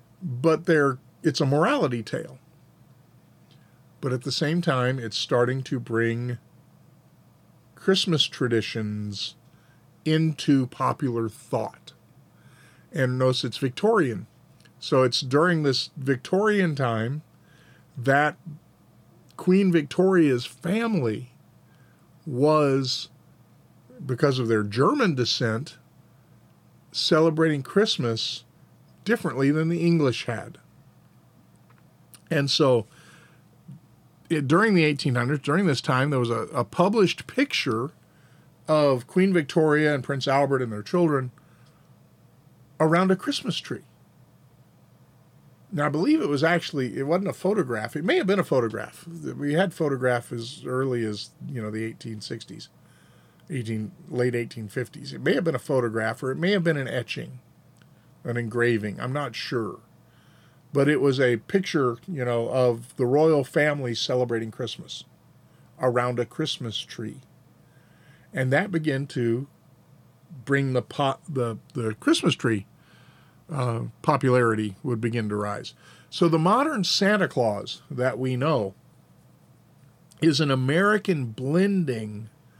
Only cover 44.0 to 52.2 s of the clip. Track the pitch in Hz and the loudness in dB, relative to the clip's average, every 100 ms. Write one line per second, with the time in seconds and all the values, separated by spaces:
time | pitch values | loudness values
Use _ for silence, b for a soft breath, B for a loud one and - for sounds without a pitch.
44 | _ _ _ _ _ _ _ _ _ _ | _ _ _ _ _ _ _ _ _ _
45 | _ _ _ _ _ _ - 175 147 147 | _ _ _ _ _ _ -8 -2 -2 0
46 | 220 311 208 143 160 170 - 147 127 - | 2 2 2 2 2 2 0 -4 -4 -2
47 | 139 175 196 - 185 214 135 113 113 151 | -2 0 -2 -4 -2 0 0 -2 -4 -4
48 | 175 359 202 196 - 135 117 110 107 - | 0 0 2 0 2 2 0 -2 -10 -14
49 | - 165 147 127 143 151 190 - 156 135 | -18 -12 -10 -6 -2 0 0 0 -2 0
50 | 127 123 - 123 117 - 135 127 135 120 | 0 0 -2 -10 -10 -12 -6 -2 -2 -2
51 | 110 104 - - 127 131 107 110 113 113 | -2 -4 -10 -14 -12 -8 -6 -6 -6 -8
52 | 117 110 | -12 -12